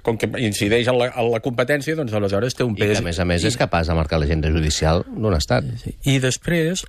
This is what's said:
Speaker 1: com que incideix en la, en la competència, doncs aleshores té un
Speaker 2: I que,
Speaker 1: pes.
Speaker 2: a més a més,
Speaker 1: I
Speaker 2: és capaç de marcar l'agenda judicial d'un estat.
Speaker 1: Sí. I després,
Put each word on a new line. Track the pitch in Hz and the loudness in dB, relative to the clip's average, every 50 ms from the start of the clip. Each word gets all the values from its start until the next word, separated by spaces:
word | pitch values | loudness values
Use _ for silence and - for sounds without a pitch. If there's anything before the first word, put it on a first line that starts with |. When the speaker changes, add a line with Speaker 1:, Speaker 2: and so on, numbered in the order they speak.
| - | -2
Speaker 1:
com | - 113 104 | -2 -2 0
que | - 107 - - 123 | -2 -2 -2 -2 -2
incideix | 107 101 - 107 101 110 120 117 120 | -2 0 0 0 2 2 2 2 2
en | 127 123 | 2 2
la, | 120 127 - | 2 0 0
en | - 117 117 117 | 0 0 0 0
la | 113 | 0
competència, | - 139 120 117 123 120 147 147 135 151 160 | -2 -2 -2 -2 0 0 0 -2 -2 -2 -4
doncs | 160 151 120 107 | -4 -2 -2 -2
aleshores | 107 101 98 98 101 110 127 - - | 0 0 0 0 0 0 -2 -2 -2
té | 131 | -2
un | 123 107 | -2 0
Speaker 2:
I | 95 107 | 0 2
que, | 104 | 2
Speaker 1:
pes. | 104 98 | 2 2
Speaker 2:
a | 87 | 0
més | 85 85 85 | -2 -2 0
a | 90 | 0
més, | 87 87 87 - | 2 2 2 2
Speaker 1:
I | 104 120 | 0 0
Speaker 2:
és | |
capaç | - 143 - - 85 82 82 | 0 -2 0 0 0 0 2
de | 82 | 2
marcar | 82 78 - 82 80 | 0 0 2 0 0
l'agenda | 76 73 82 80 76 80 78 | 2 2 2 0 2 2 2
judicial | 78 78 78 76 - - 78 80 87 85 - | 2 2 0 0 2 2 2 2 2 0 -4
d'un | 254 165 110 110 92 | -6 -4 0 0 0
estat. | 76 73 - 120 127 - 131 117 123 | 0 0 0 0 0 0 -2 -6 -8
Speaker 1:
Sí. | - - - - - 139 135 | -8 -10 -10 -4 -2 0 0
I | 135 | 2
després, | 131 127 120 - - - 170 170 160 160 185 190 - | 2 0 -2 -2 -2 -2 0 0 0 0 -2 -4 -4